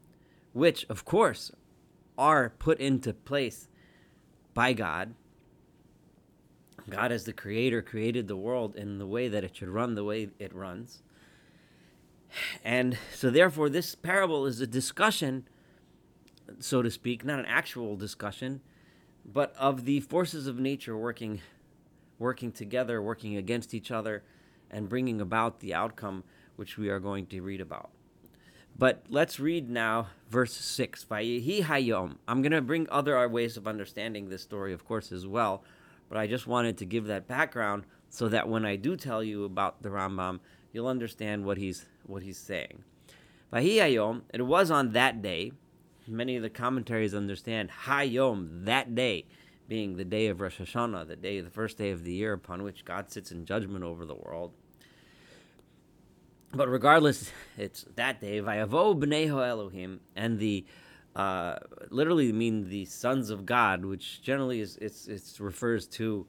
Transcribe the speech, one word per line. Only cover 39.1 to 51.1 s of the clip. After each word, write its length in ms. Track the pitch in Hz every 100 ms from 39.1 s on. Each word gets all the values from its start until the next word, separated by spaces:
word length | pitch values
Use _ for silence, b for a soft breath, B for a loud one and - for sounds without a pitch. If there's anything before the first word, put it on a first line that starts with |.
| 113
you 220 | 110 104 101
about 380 | 95 98 -
the 60 | 104
Rambam, 500 | 98 95 95 92 92 b b b
you'll 140 | 110 123
understand 580 | 127 117 - 107 104 98
what 120 | 98
he's, 280 | 98 90 - _
what 200 | - 98
he's 160 | 95 90
saying. 440 | - 92 - - - B B B B B B
Vayehi 240 | 120 160 220
hayom, 460 | 170 117 107 120 -
it 80 | 113
was 300 | 127 170 180
on 220 | 151 127
that 280 | 110 131 117
day. 300 | 98 82 104 139 _ _ _ _ -
Many 280 | 110 127 123
of 40 |
the 80 | 110
commentaries 640 | - 123 131 117 113 107
understand 560 | 101 101 95 - 113 95 - -
hayom, 800 | 139 139 117 135 104 85 82 98
that 300 | 131 120 117
day, 300 | 127 90 - B B B -
being 300 | 110 101 90
the 80 | 90
day 220 | 107 110
of 140 | 92
Rosh 180 | 95 -
Hashanah, 480 | 90 120 120 95
the 80 | 80